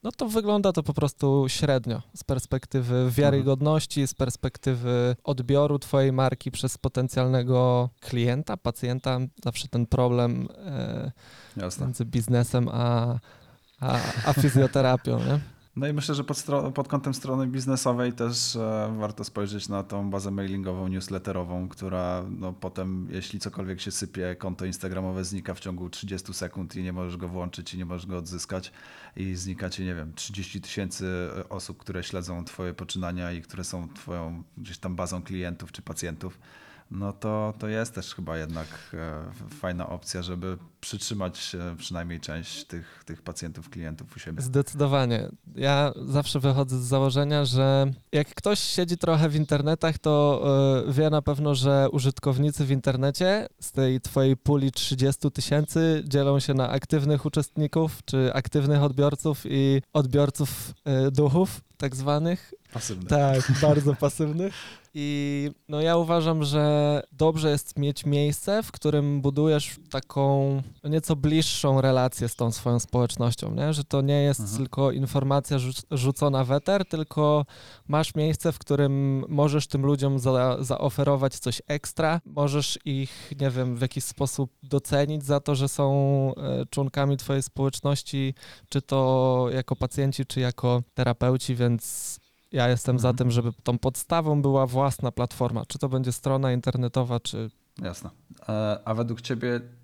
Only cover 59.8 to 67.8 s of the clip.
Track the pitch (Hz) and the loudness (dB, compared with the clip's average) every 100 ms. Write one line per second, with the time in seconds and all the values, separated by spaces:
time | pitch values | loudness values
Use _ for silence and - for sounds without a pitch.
59.8 | - 151 131 143 143 - 143 - - - | 2 0 2 4 2 2 -4 -4 -10 -10
60.8 | - 131 135 135 147 147 190 - _ _ | -2 2 2 4 4 4 2 -2 _ _
61.8 | 139 131 135 147 165 180 - - _ - | -6 -4 0 0 0 -2 -6 -20 _ -10
62.8 | - 95 92 147 139 135 131 135 151 147 | -8 -8 0 4 4 4 2 4 6 6
63.8 | 143 139 143 - 156 156 190 - - - | 4 2 0 0 -2 -2 -4 -6 -16 -18
64.8 | _ 156 143 143 143 143 143 139 _ 151 | _ -8 -4 -2 -2 -2 -4 -6 _ -2
65.8 | 160 170 165 170 160 160 147 147 147 147 | 2 2 4 2 2 2 2 4 4 4
66.8 | 147 147 - 135 156 156 156 143 - - | 4 2 -2 2 2 4 2 0 -2 -2